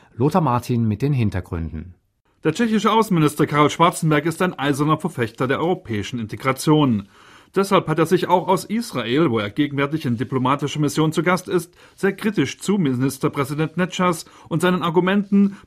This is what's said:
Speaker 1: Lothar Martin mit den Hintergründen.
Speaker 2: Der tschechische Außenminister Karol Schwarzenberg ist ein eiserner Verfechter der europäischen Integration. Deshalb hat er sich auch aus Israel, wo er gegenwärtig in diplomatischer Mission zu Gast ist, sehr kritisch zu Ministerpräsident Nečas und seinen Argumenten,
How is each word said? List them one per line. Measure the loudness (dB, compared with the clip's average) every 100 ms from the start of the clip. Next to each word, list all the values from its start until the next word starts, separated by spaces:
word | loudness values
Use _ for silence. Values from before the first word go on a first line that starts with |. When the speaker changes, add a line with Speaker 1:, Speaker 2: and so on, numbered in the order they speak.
| _
Speaker 1:
Lothar | -2 0 2
Martin | 2 0 0 0 0
mit | 0
den | 0
Hintergründen. | 0 0 -2 -4 -6 -6 -8 -14 -18 _ _ _ _
Speaker 2:
Der | -4
tschechische | 0 0 2 2
Außenminister | 2 2 2 2 2 0
Karol | 2 2
Schwarzenberg | 4 2 2 0 2 0
ist | -2
ein | -2
eiserner | 0 -2 0 0 0
Verfechter | -2 -4 -4 -2 -2
der | 0
europäischen | 0 -2 -4 -6 -4 -8
Integration. | -8 -6 -4 -2 2 4 4 2 -4 _ -20 -20 _ -2
Deshalb | 2 2 2
hat | 0
er |
sich | 2 2 2
auch | 0 2
aus | -2 0
Israel, | -6 -4 -6 0 2 2
wo | 0
er | -2
gegenwärtig | -2 -2 -2 -2 -2
in | -4 -4
diplomatischer | -2 -2 0 0 -2 -2
Mission | -2 0 0
zu | 0
Gast | 0 0 0
ist, | -4 -4 _ -20 -4
sehr | -4
kritisch | -2 -2 0 -2 -4
zu | -2 0
Ministerpräsident | 0 0 -2 -2 -4 -2 -4 -4 -4 -2
Nečas | -4 0 -2 -2 -8 -20 -8
und | -2
seinen | 0 0
Argumenten, | 0 0 2 0 2 2 2 0